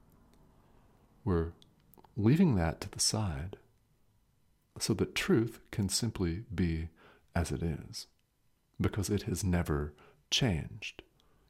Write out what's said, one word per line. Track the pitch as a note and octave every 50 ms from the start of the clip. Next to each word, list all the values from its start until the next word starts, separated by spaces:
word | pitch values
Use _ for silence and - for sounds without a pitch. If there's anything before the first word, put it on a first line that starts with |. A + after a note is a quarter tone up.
| - - - - - _ - - - - _ - _ _ - - _ _ _ _ _ _ _ _ -
We're | G2+ F#2 E2 D#2+ E2+ - - - - _ _ _ _ - - - _ _
leaving | - G2+ A2+ D3 E3 G3+ E3 A#2
that | F#2 E2 D#2+ - -
to | - -
the | - -
side | - - - G#2+ A2 F#2+ D#2 C2+ E2 F#2+ - - - _ _ _ _ _ _ _ _ _ _ _ _ _ _ _ _ _ _ _ _ _ _ -
so | - - A2
that | G2 F#2+ - -
truth | - - - F#3 A#2+ A2+ A#2 - - - _
can | - - G2+ F#2
simply | - - A#2+ A2+ - - F#2+ E2+ E2 G2 A#2 - F#2+
be | F2 F#2 E2 D#2+ D#2+ E2 E2 - - - - - _ _ _ -
as | E2+ E2 -
it | D2 -
is, | E2 E2+ D2 - - - - - - - _ _ _ _ _ _ _ _ _ _ _ _ _ -
because | - G#2 - - F#2 -
it | G#2 F#2+
has | - - G2 E2+
never | - F#2 F2 F2 E2+ - D2+ C#2+ D2 D2+ - - - - - _ _ _
changed. | - - C#3 A#2+ F2 D2 B1 - - G#2+ - - - - - _ _ _ _ _ _ _ _